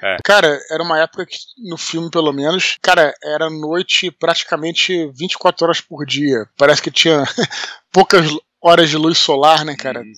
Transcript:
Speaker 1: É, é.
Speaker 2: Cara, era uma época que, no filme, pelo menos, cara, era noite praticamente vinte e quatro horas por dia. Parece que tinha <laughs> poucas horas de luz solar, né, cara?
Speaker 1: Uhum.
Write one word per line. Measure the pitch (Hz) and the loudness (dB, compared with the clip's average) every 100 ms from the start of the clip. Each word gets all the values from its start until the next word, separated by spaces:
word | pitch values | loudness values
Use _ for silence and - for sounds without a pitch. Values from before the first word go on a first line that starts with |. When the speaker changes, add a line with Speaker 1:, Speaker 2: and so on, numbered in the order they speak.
Speaker 1:
É, | 98 92 | -4 -2
é. | - | 2
Speaker 2:
Cara, | 202 165 143 - | 4 4 0 -4
era | 160 | -6
uma | 170 156 | -2 -2
época | 160 - 175 | -2 -4 -12
que, | - - - 214 | -14 -18 -18 -14
no | 165 | -12
filme, | - 165 165 | -8 -6 -4
pelo | 170 151 | -2 0
menos, | 139 143 185 - - | 0 -2 -2 -4 -2
cara, | - 175 151 - | 2 4 2 0
era | 147 151 160 | -8 -4 -4
noite | 156 151 170 190 - 185 | -6 -6 -4 -2 -2 -2
praticamente | - 165 165 - 160 160 165 - 180 156 131 | -6 -6 -6 -6 -6 -4 -4 -2 -2 -6 -8
vinte | 180 | -8
e | - | -2
quatro | 185 - 170 | -2 0 0
horas | 160 | -2
por | - 147 139 | -6 -12 -6
dia. | 131 147 120 107 - | -4 -2 -2 -4 0
Parece | 143 147 | 2 2
que | 160 | 0
tinha | - 165 151 | 0 2 2
<laughs> | 131 - 196 - - - _ | 0 -4 -4 -6 -14 -16 _
poucas | 180 185 190 156 151 - _ 170 | 2 4 4 2 -2 -12 _ 4
horas | 170 160 | 6 4
de | 156 | 2
luz | 156 165 | 0 0
solar, | - 139 147 156 | 0 4 4 4
né, | 156 139 | 0 -8
cara? | 131 123 | -10 -10
Speaker 1:
Uhum. | 110 | -12